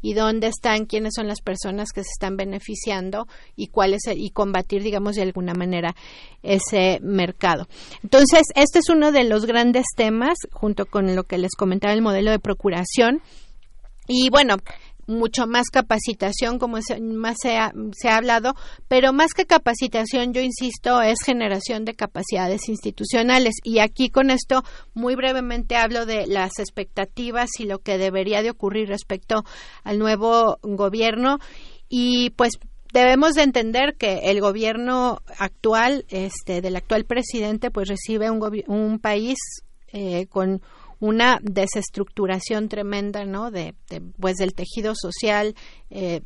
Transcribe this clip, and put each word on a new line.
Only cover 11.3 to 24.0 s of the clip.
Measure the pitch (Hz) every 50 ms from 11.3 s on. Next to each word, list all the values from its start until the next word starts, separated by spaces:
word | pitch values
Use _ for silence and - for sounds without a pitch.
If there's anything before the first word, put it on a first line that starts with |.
| 180
les | 180 180 185 -
comentaba, | - 208 190 185 196 208 208 208
el | 220
modelo | 226 214 196 196 202 214
de | 220 208
procuración. | - 208 196 - - 202 175 175 180 - - 254 233 226 269 320 - - - - - - - - - - - - - - - - -
Y | - 247 254 254 262
bueno, | 233 285 285 240 202 190 - - - - - - - - -
mucho | - 220 233 226 226 226 262 240
más | 226 233 240 240 -
capacitación, | - 262 233 - 226 214 - - 202 - 196 196 208 - 262 240 240
como | 247 247 233 226 226
se, | 220 - 247 220
más | 226 220 220 220 226 226 233 -
se | - 254 226
ha, | 226 220 214 - 202 214 214
se | 202 - -
ha | 240 220
hablado, | 226 233 247 233 226 220 254 269 - - - - - -
pero | - 262 254 254 269 262
más | 277 320 320 -
que | - 359
capacitación, | - 339 311 - 240 233 - 262 - - 226 220 220 - 247 240 247 233
yo | 254
insisto, | 254 254 240 - 262 247 226 - - 247 247 247
es | 226 214 233 226 -
generación | - 254 240 226 208 196 196 - - 233 214 220
de | 220 226
capacidades | - 220 202 - - 190 - 226 185 185 180 190 202 - -
institucionales. | 220 202 - 214 190 - 220 - - 226 226 247 254 262 254 226 220 - -
Y | 226 226 220
aquí | 214 214 - -